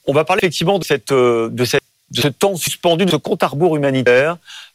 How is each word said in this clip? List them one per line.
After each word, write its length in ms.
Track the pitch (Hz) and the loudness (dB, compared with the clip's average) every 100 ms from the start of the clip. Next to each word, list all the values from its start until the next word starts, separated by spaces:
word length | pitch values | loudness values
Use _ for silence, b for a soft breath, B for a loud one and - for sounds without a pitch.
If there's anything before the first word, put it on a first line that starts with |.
| - | -2
On 80 | |
va 100 | 139 | 0
parler 180 | 160 185 | 0 0
effectivement 340 | 185 - 165 202 | 0 -2 -2 -2
de 60 | |
cette, 280 | - 143 - | -2 -4 0
euh, 380 | 135 123 117 113 | 2 2 2 -2
de 160 | 117 123 | -4 -2
cette, 160 | 143 - _ _ | -2 -4 _ _
de 100 | - | -4
ce 60 | 147 | -4
temps 280 | - 202 175 | 0 -2 0
suspendu, 500 | - - 175 165 190 | -6 -4 0 2 0
de 40 | |
ce 60 | 156 | 0
compte 260 | - 196 | -2 -2
à 60 | 170 | -2
rebours 280 | 143 175 151 | 0 0 2
humanitaire. 640 | 143 131 123 123 151 170 B B B | 0 2 4 4 2 -4 B B B